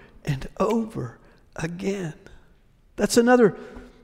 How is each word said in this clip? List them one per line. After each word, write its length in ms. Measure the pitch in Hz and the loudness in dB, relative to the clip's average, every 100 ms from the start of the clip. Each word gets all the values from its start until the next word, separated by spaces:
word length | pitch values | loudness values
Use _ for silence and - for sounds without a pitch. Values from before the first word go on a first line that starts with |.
| - - | -20 -12
and 240 | - 135 - - | -6 -6 -6 -4
over 600 | 208 226 220 139 120 - _ _ _ - | -2 -2 -4 -8 -12 -14 _ _ _ -10
again. 580 | 165 175 190 202 165 - - - _ _ _ _ _ - | -10 -6 -6 -6 -8 -12 -20 -20 _ _ _ _ _ -4
That's 200 | 208 240 | 0 4
another 400 | 240 247 202 - - - - _ | 6 6 4 2 -14 -20 -20 _